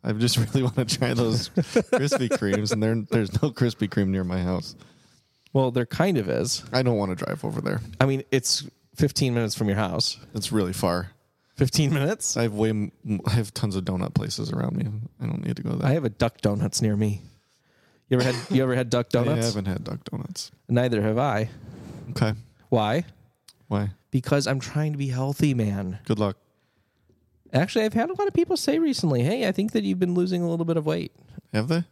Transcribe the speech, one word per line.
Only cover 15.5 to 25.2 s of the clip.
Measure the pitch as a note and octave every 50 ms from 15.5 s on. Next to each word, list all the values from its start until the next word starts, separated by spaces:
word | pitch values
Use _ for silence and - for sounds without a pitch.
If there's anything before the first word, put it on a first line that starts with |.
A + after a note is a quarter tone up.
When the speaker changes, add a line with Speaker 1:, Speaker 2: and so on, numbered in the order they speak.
| -
Speaker 1:
to | - -
go | - -
there. | - - C3+
Speaker 2:
I | C3+
have | E3 C#3+
a | A2+
Duck | G#2 _ A#2+ A2+ - -
Donuts | - G#2+ G#2 G#2 D#3 - - -
near | A#2+ A2 G#2
me. | G2+ G#2+ G#2 G#2 G2 - - - _ _ _ _ _ _ _ _ _ _ _ _ _ _ _
You | C3+ B2
ever | B2 C3
had, | B2 B2 - - -
you | C3
ever | C3 C3 B2+
had | B2+ B2+ A#2
Duck | A#2 A#2+ A#2+ -
Speaker 1:
<laughs> | -
I | A#2+ A#2+
Speaker 2:
Donuts? | A#2 A#2+ A#2+ A2+ A#2
Speaker 1:
haven't | G#2 G#2 F#2+
had | G2 F2+ -
Duck | - - - C3 -
Donuts. | - - - - - F#3 - - - - _ _ -
Speaker 2:
Neither | A#2+ B2 B2+ B2+ A#2 G#2+
have | G2+ A2 A2 A#2
I. | C3+ C#3+ A2+ G#2 A2 A2+ - - - - - - - - - - - -
Speaker 1:
Okay. | - - B2 A2 G#2+ - - - _ _ _ _
Speaker 2:
Why? | - A#2 G#2+ G#2 A#2 D#3+ E3+ - - _ _ _ _ _ _ - _ _ _
Speaker 1:
Why? | _ G#2+ G2+ G#2 G2+ F#2+ _ _ _
Speaker 2:
Because | - C3 B2 - C#3+ C#3+ C#3
I'm | - C3+ C3+
trying | A#2+ - - D3+ D3+ D3+
to | D3 C#3+
be | C#3 C3+
healthy, | B2+ B2+